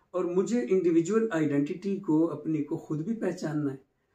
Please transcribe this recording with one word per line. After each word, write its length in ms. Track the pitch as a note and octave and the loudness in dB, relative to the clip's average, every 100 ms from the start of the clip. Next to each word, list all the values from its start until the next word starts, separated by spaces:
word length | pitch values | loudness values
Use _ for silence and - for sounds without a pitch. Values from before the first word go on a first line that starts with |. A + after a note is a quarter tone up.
| _ | _
और 120 | F3+ F3 | -4 0
मुझे 360 | F3+ G3 A#3+ | 0 2 0
individual 680 | B3 F#3+ E3+ E3 E3 A3 A3 | 2 2 4 4 4 2 2
identity 600 | D#3+ C#3+ C#3+ C#3+ F3+ G3 F#3+ | 0 2 2 0 -2 -4 -2
को, 300 | - D#3 E3 | 2 2 2
अपनी 360 | D3+ D#3+ D#3 | 0 -2 -2
को 160 | C#3+ E3 | -2 -6
खुद 240 | - D3+ | -4 -6
भी 120 | E3 | -4
पहचानना 580 | A3 F#3+ E3+ D#3 D3+ C#3 | -4 -4 -4 -4 -2 -2
है, 80 | C3+ _ _ _ | -4 _ _ _